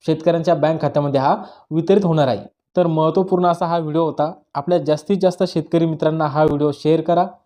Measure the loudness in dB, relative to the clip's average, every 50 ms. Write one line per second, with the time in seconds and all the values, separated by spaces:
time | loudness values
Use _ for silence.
0 | _ -2 -4 0 0 0 0 0 0 0 0 0 0 -2 -2 -2 -4 -2 -2 -2
1 | -2 0 0 0 2 2 0 -2 -4 -16 -20 -20 _ _ -4 -4 2 2 2 4
2 | 4 2 2 2 2 0 0 -4 -6 -14 _ _ _ _ _ 0 0 0 0 0
3 | 0 2 2 0 0 0 0 0 2 0 0 0 -2 -2 -2 -2 -4 -2 -2 -2
4 | -2 -2 0 -2 -4 -4 -4 -12 _ _ _ -8 -2 0 0 0 2 0 -2 -2
5 | 0 -2 -2 0 2 0 0 0 -4 -2 -2 -4 -4 0 0 0 2 0 -2 0
6 | -2 -2 0 0 -2 -2 0 2 2 2 2 0 0 -2 -2 -2 0 0 0 2
7 | 2 0 0 0 0 -2 -4 _ _